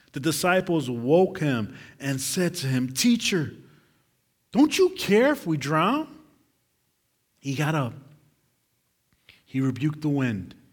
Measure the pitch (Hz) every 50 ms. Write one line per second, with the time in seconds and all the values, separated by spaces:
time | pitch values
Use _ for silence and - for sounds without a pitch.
0 | _ _ - 147 127 165 - - - 180 185 190 185 185 170 156 131 127 123 117
1 | 117 131 156 180 190 185 190 - 156 147 131 117 104 95 - - - - - -
2 | 139 139 139 131 - - - 185 180 170 180 - 139 131 131 127 127 123 131 -
3 | - 240 233 233 - - 202 170 143 101 - - - - - _ _ _ _ _
4 | _ _ _ _ _ _ _ _ _ _ - 220 294 302 - - 381 359 370 -
5 | - - 202 214 254 285 294 285 - 170 156 139 123 139 156 156 170 208 269 302
6 | 320 - - - - _ _ _ _ _ _ _ _ _ _ _ _ _ _ _
7 | _ _ _ _ _ _ _ _ - 139 135 123 151 151 160 151 131 113 - -
8 | - - - _ _ _ _ _ _ _ _ _ _ _ _ _ _ _ _ _
9 | _ _ _ _ _ - - _ _ _ - 131 135 131 117 107 147 156 151 151
10 | 156 151 143 139 131 123 107 95 90 - - - _ _